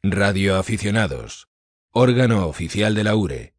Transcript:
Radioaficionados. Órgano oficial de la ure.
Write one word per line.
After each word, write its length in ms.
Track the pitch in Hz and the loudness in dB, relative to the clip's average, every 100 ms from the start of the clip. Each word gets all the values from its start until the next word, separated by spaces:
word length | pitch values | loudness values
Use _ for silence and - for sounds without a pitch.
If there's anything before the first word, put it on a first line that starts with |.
Radioaficionados. 1400 | 98 95 101 98 98 95 92 107 101 107 101 62 57 - - _ _ _ _ | -2 0 0 2 2 0 0 -4 -2 -2 -2 -4 -12 -18 -20 _ _ _ _
Órgano 560 | 117 127 120 127 107 87 | 2 4 4 2 2 0
oficial 480 | 73 82 95 107 107 | -4 -6 0 0 2
de 80 | |
la 120 | 107 107 | 2 0
ure. 380 | 92 65 - | 0 -6 -12